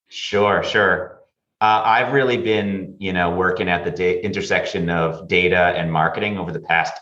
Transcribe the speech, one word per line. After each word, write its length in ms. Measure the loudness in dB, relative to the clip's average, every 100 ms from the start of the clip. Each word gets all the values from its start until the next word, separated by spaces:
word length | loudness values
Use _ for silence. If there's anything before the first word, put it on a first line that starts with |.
| _
Sure, 540 | -14 -4 2 2 2
sure. 580 | 2 2 2 2 -4 -14 _ _ _ _
Uh, 200 | 2 4
I've 300 | 4 2 2
really 240 | 2 2 0
been, 580 | 0 0 0 -4 -8 -8
you 140 | -4
know, 180 | 0 0
working 380 | 2 0 0 0
at 140 | -2
the 80 | -2
da-, 280 | -2 0 0
intersection 680 | -2 -4 -2 -2 -2 -4 -2
of 380 | 0 -2 -4 -2
data 460 | 0 2 4 2 2
and 160 | -2
marketing 460 | 0 0 0 -4 -4
over 140 | -6
the 80 | -8
past 340 | -2 -2 -2 -6